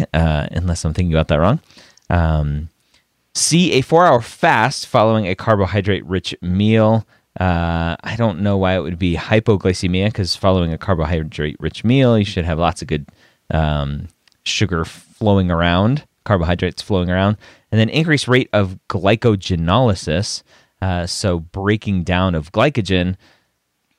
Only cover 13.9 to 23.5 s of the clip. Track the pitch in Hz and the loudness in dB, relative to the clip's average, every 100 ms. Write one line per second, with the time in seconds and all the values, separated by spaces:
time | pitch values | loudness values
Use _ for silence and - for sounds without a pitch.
13.9 | 73 82 _ _ _ - - 101 85 82 | -6 -10 _ _ _ -8 -4 -2 -2 -6
14.9 | - - - 110 98 92 85 87 87 104 | -10 -20 -4 2 2 2 2 2 2 2
15.9 | 143 - _ - 101 82 90 90 - - | 0 -6 _ -2 0 0 -2 -2 -6 -4
16.9 | 98 87 90 98 107 - - _ 110 110 | -2 0 0 0 -2 -6 -20 _ 0 2
17.9 | 143 165 147 - 127 127 104 98 95 - | 0 0 0 2 0 2 0 0 -4 -8
18.9 | 98 92 113 120 104 - 87 82 104 127 | -2 0 2 2 0 0 -2 2 2 2
19.9 | 90 - 80 107 - - _ _ _ 95 | 0 -2 -2 -4 -8 -14 _ _ _ -4
20.9 | 87 87 - 104 87 82 98 98 107 - | -2 -4 -4 -2 -2 -4 -4 -2 -2 0
21.9 | 95 82 90 95 85 73 - 139 143 92 | -2 0 0 0 -2 -4 0 0 0 -2
22.9 | 92 90 90 _ _ _ | 0 0 -4 _ _ _